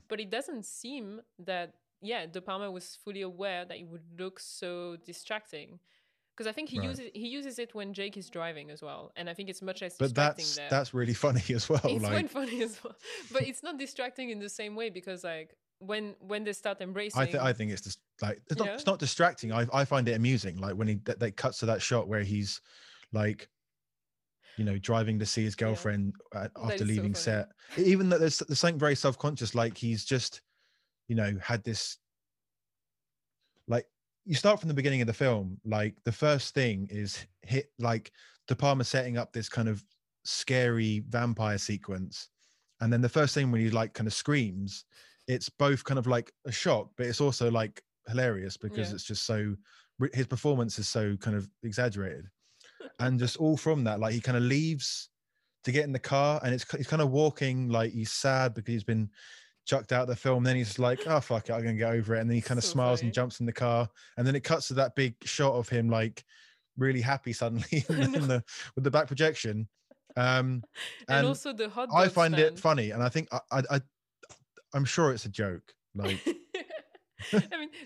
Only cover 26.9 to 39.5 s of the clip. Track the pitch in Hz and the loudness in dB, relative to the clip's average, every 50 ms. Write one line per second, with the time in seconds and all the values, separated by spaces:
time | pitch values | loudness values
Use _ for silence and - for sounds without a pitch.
26.9 | 110 104 101 101 98 - - 113 107 104 101 - _ _ - - - 160 185 185 | 0 0 0 -2 -2 -2 -2 0 0 0 -2 -4 _ _ -18 -8 0 4 6 6
27.9 | 196 190 190 180 175 156 160 156 - - - - 143 - - 170 170 143 151 147 | 6 6 6 4 6 6 6 4 4 0 -2 0 0 2 2 2 2 4 4 4
28.9 | 139 - - 139 123 - - 147 151 - 120 104 - 120 117 117 98 - 120 117 | 4 4 2 0 0 2 -2 -2 -2 -2 -4 -2 2 2 2 0 0 -2 -2 -2
29.9 | 113 101 - - 131 123 - - - - _ _ _ _ _ _ _ _ _ _ | -2 -2 0 0 0 0 0 -2 -8 -12 _ _ _ _ _ _ _ _ _ _
30.9 | _ _ _ - 117 113 104 101 101 92 - - 117 98 - 120 110 - - - | _ _ _ -2 0 2 2 2 0 -2 -2 -2 -2 -2 -2 -4 -4 -4 -6 -8
31.9 | - _ _ _ _ _ _ _ _ _ _ _ _ _ _ _ _ _ _ _ | -8 _ _ _ _ _ _ _ _ _ _ _ _ _ _ _ _ _ _ _
32.9 | _ _ _ _ _ _ _ _ _ _ _ _ _ _ - - 120 120 - _ | _ _ _ _ _ _ _ _ _ _ _ _ _ _ -4 0 0 0 0 _
33.9 | _ _ _ _ _ _ - 196 151 - - 202 214 - 160 160 147 139 135 143 | _ _ _ _ _ _ -4 -2 -2 4 6 4 4 4 2 0 0 2 2 2
34.9 | 135 127 120 117 107 - 139 131 117 104 95 90 95 - - 110 107 107 107 107 | 2 2 2 0 0 2 2 2 2 2 0 -4 -8 -8 -4 -2 0 0 0 -2
35.9 | - _ - 117 110 - 151 151 147 135 - - - 139 131 117 104 95 101 98 | -4 _ -4 -4 -2 2 2 2 4 2 0 -2 0 0 2 2 0 -2 -4 -6
36.9 | 104 104 104 101 - - - - _ _ - 104 127 135 - _ _ - 117 117 | -6 -6 -6 -6 -6 -10 -12 -16 _ _ -6 -2 -2 -2 -2 _ _ -2 0 0
37.9 | 113 113 - - _ - - - - _ - - 127 - 147 143 139 135 120 - | 0 0 -4 -10 _ -20 -20 -20 -20 _ -4 -4 -2 2 4 4 4 4 2 0
38.9 | - 131 123 123 120 120 117 - - 117 110 - | 0 0 0 0 -2 -4 -4 -4 -6 -6 -6 -4